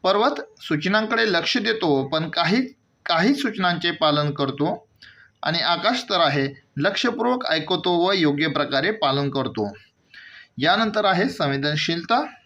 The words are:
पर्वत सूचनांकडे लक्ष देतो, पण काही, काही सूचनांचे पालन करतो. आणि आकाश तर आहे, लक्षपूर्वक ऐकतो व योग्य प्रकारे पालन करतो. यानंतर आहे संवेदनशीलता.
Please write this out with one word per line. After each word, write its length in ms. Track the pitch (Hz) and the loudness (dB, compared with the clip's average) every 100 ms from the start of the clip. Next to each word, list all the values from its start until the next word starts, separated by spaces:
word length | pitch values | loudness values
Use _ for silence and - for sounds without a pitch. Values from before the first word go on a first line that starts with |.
पर्वत 380 | 180 202 247 302 - - | 2 2 2 0 -10 -16
सूचनांकडे 720 | - 151 185 214 214 226 220 | -4 -2 2 0 0 0 2
लक्ष 240 | 170 165 247 | 0 0 -2
देतो, 520 | 214 220 170 139 135 | -2 -2 2 0 0
पण 220 | 156 165 | -4 -2
काही, 360 | - 165 220 254 - _ _ - | -2 0 0 0 -8 _ _ -2
काही 280 | 165 196 | 2 2
सूचनांचे 560 | 277 240 190 185 170 175 | 2 -2 -2 -2 0 -2
पालन 400 | 160 156 147 147 | 0 2 2 0
करतो. 580 | 135 135 135 151 208 _ _ - - - _ | -2 -4 0 -2 -2 _ _ -20 -20 -20 _
आणि 160 | - 165 | -4 -2
आकाश 440 | 135 170 196 247 - | 0 0 0 -2 -2
तर 100 | 190 | 2
आहे, 280 | 160 143 135 139 _ - | 2 2 -2 -4 _ -2
लक्षपूर्वक 720 | 165 202 247 - 240 247 - | -2 0 -2 0 0 0 0
ऐकतो 640 | 160 156 180 180 175 180 | -2 0 -2 2 2 2
व 40 | |
योग्य 340 | 196 151 143 160 | 4 2 2 -2
प्रकारे 440 | 147 135 135 165 | -2 0 0 0
पालन 400 | 214 143 139 143 | 0 0 0 0
करतो. 460 | 135 123 - 104 101 - _ _ - - - - - | -2 -4 -4 -6 -6 -20 _ _ -20 -20 -20 -18 -4
यानंतर 460 | 151 196 220 214 | 0 2 0 0
आहे 240 | 202 180 170 | 2 2 0
संवेदनशीलता. 960 | - 147 139 147 151 - 170 165 240 302 - | -2 -2 0 -2 -2 -2 -4 0 0 0 -10